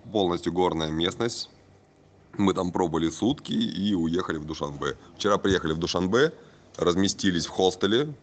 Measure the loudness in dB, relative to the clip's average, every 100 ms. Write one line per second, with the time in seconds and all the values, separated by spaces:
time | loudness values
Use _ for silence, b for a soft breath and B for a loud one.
0 | -6 0 0 0 -2 0 0 0 -2 -2
1 | -2 -2 -4 -6 -12 -16 _ -20 _ _
2 | _ _ _ 0 2 2 0 0 0 0
3 | -2 0 0 0 0 0 -2 -2 -2 0
4 | 0 0 -2 -6 -6 -6 -8 -6 -6 -8
5 | B B 2 2 4 2 2 -2 -2 0
6 | 2 2 2 0 B B B -2 0 2
7 | 2 0 0 0 -2 2 2 2 2 2
8 | 0 -6